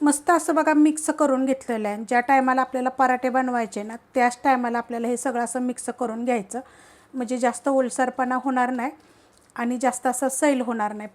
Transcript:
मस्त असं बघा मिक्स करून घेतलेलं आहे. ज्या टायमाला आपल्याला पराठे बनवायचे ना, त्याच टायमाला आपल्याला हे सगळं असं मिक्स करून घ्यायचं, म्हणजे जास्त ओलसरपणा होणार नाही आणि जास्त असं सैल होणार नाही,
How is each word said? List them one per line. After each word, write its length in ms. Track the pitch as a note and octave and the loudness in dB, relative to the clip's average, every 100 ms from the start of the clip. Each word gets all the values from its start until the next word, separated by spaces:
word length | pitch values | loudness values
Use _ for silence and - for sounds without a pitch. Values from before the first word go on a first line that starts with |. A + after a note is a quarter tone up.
मस्त 280 | D4 D4 - | 0 2 2
असं 260 | E4+ E4+ D#4+ | 2 2 2
बघा 180 | D#4 | 4
मिक्स 360 | D4+ D4+ D4+ - | 6 4 4 -4
करून 360 | D#4 D4 C4 C4 | 0 2 2 0
घेतलेलं 420 | C4 - A#3 G#3 | -2 -2 -4 -4
आहे. 160 | G#3 | -6
ज्या 160 | A3 A#3+ | 0 0
टायमाला 420 | B3 C4+ C4 C4 | 4 4 4 2
आपल्याला 280 | B3+ C4 B3+ | 0 0 -4
पराठे 400 | - C4 B3 C4 | 2 2 2 0
बनवायचे 540 | B3 C4 B3 A3+ - | 0 0 -2 -4 -6
ना, 120 | G#3+ A#3 _ C4 | -10 -12 _ 2
त्याच 240 | A#3+ A#3+ | 2 2
टायमाला 340 | C#4+ B3+ A#3+ A#3 | 2 2 2 -2
आपल्याला 300 | A#3 A#3 A#3 | -4 -4 -2
हे 100 | A#3+ | -2
सगळं 260 | C#4 A#3+ | -2 -2
असं 180 | A#3 B3+ | -2 -2
मिक्स 280 | B3 B3 - A#3 | -4 -4 -8 -6
करून 260 | A#3+ A3+ A#3+ | -6 -4 -2
घ्यायचं, 340 | A#3+ G3 A#3+ C4+ - - - _ | -2 -2 -10 -12 -20 -20 -20 _
म्हणजे 240 | C4 A#3 B3+ | -8 -4 0
जास्त 300 | B3 A#3+ - | 0 0 0
ओलसरपणा 680 | C4+ B3+ - B3+ B3+ B3+ B3+ | 2 0 0 -2 0 -2 -2
होणार 340 | C4 B3+ B3 | -2 0 0
नाही 220 | B3+ B3 D#4 _ _ _ _ _ - | -2 -6 -8 _ _ _ _ _ -6
आणि 220 | A#3+ B3 | -4 0
जास्त 260 | B3+ A#3+ C4 | 0 0 -2
असं 220 | B3 C4 | 0 -2
सैल 320 | - D4+ C4+ | 0 0 2
होणार 320 | B3 A#3 G#3+ | -2 -2 -4
नाही, 160 | G#3+ G#3 | -6 -6